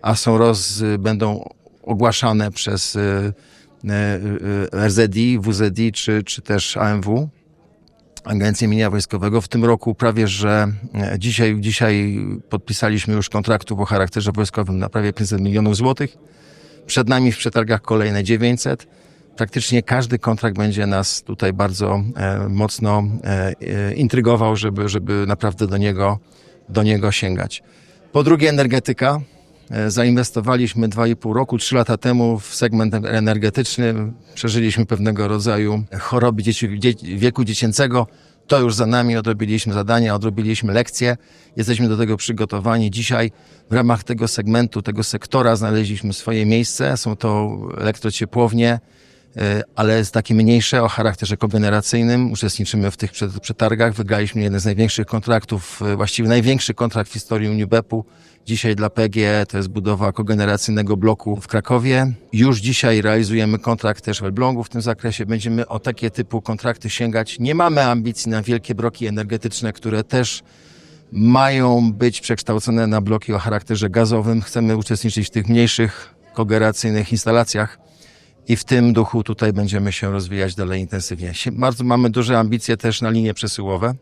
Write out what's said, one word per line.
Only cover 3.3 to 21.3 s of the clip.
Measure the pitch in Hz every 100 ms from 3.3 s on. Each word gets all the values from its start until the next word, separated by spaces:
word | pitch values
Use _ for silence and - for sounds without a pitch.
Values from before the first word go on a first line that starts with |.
| 101 _ _ _ _ 101
e, | 104 104 98 104 101 98 101 98 -
R | 104
Z | 98 113 98
I, | 120 123
W | 101
Z | 101 107 95
I | 113
czy, | 101 - 107
czy | 101 -
też | - 104 - -
A | 104
M | 104
W, | 95 113 151 _ _ _ _ _ _ _ _ -
Agencję | - 107 101 104 110
Mienia | 107 107
Wojskowego. | 101 - 101 101 110
W | 95
tym | 120 117
roku | 113 - 110
prawie, | 120 110 107
że, | 95 104 107 104 104 120
e, | 104 98 92
dzisiaj, | 107 107 113 107
dzisiaj | 101 104 113 104 101 101 98 98 -
podpisaliśmy | 101 - 104 107 107 98
już | 107 101
kontraktów | 107 101 107 - 101
o | 101
charakterze | 104 92 110 104
wojskowym | 101 101 - 98 95
na | 98
prawie | 110 104
pięćset | 101 104 101
milionów | 98 104 107 101
złotych. | 127 131 143 - - _ - - - - -
Przed | - 117
nami | 127 127
w | 110
przetargach | 123 117 110 113
kolejne | - 110 107 101
dziewięćset. | 95 113 120 120 139 135 - _ - _ _ -
Praktycznie | 110 - - 120
każdy | - 127 120 120
kontrakt | - 110 117 98
będzie | 107 101 101
nas | 98 98 -
tutaj | -